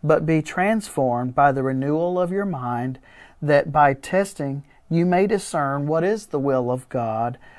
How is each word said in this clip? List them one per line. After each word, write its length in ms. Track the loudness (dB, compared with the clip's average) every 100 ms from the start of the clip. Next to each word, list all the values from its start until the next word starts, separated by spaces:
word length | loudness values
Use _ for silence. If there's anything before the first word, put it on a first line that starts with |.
but 220 | 2 2
be 160 | 4 0
transformed 920 | 0 -2 0 0 -2 -2 0 0 -2
by 180 | 4 4
the 100 | 4
renewal 560 | 0 -2 0 0 0 0
of 120 | -2
your 160 | -2 -4
mind, 520 | -4 -4 -4 -4 -8 -16 -20 -20 _
that 280 | 2 2 4
by 220 | 4 4
testing 720 | 2 -2 -2 -2 -6 -6 -8 -12 _ _
you 160 | 0
may 220 | 2 2 2
discern 600 | 0 -2 -4 -2 -2 -2
what 160 | 0
is 240 | 0 -2 -4
the 120 | -2
will 320 | 0 0 0
of 180 | -4 -4
God, 480 | -4 -4 -2 -4 -6 -16